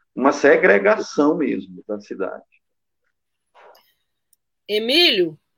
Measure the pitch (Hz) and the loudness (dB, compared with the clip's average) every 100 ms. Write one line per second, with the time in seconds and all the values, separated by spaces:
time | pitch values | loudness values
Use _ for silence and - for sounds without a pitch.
0 | _ - 135 - 143 - 185 196 196 214 | _ -2 -2 2 4 4 4 2 2 0
1 | - - 147 170 123 95 95 90 - 104 | -2 -2 0 0 -4 -6 -10 -16 -12 -12
2 | - 92 95 - _ _ _ _ _ _ | -12 -10 -10 -12 _ _ _ _ _ _
3 | _ _ _ _ _ _ - _ _ _ | _ _ _ _ _ _ -20 _ _ _
4 | _ _ _ _ _ _ - 214 226 302 | _ _ _ _ _ _ -6 -4 0 2
5 | 339 214 165 156 _ | 2 2 -2 -6 _